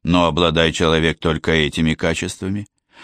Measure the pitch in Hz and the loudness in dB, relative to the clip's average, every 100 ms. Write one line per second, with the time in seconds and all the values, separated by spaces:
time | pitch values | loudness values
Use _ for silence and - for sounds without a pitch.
0 | 78 87 85 78 85 80 82 78 82 80 | 2 2 2 2 2 2 0 2 2 2
1 | 80 78 85 78 - 80 73 78 80 78 | 0 0 -4 -2 0 0 0 0 -2 0
2 | 85 82 90 - 95 101 104 _ _ - | -2 -4 -6 -8 -8 -8 -10 _ _ -20